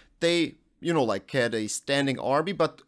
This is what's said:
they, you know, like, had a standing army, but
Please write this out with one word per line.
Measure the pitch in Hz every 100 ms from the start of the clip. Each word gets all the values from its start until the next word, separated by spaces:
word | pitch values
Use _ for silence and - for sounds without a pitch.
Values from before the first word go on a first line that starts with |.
| _ _
they, | 170 175 160 - _ _
you | 165
know, | 165 120
like, | 98 -
had | 139 117 113
a | 107
standing | - - 139 139 127
army, | 120 139 160
but | 175 156 -